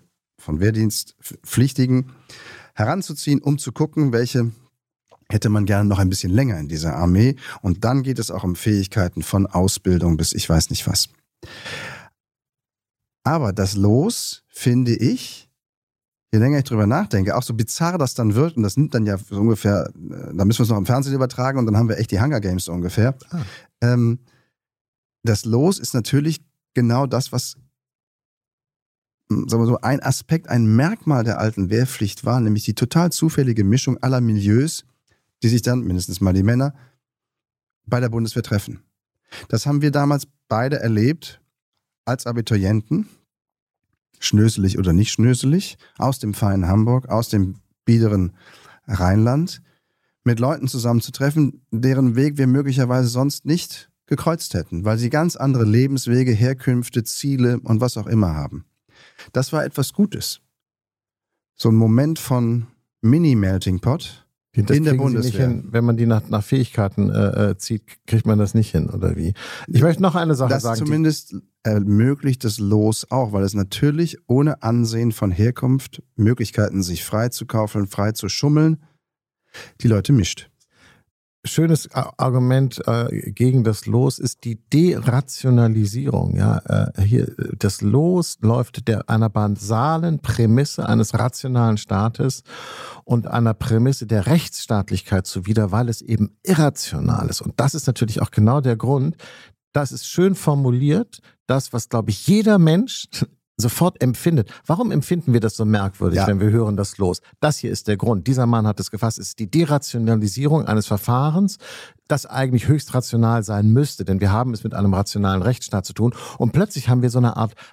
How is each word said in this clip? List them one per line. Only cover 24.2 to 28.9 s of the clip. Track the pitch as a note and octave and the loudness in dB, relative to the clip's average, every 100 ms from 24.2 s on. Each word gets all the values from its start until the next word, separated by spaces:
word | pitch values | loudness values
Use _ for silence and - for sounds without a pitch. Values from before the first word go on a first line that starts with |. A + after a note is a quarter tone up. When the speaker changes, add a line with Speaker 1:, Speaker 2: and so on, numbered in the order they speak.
| _ _ _ _ _ _ _ _ _ _ | _ _ _ _ _ _ _ _ _ _
Speaker 1:
das | A#2 G#2 A2+ | -2 -2 0
Los | A#2 E3 G3 | 2 2 0
ist | - | -4
natürlich | C3 G#2+ C#3+ D3+ D#3 _ _ _ | -4 0 0 0 -4 _ _ _
genau | - A#2+ A#2+ C#3 | 0 2 2 0
das, | A#2+ - | -2 -4
was, | B2+ - - _ _ _ _ _ _ _ _ _ _ _ _ _ | -6 -8 -14 _ _ _ _ _ _ _ _ _ _ _ _ _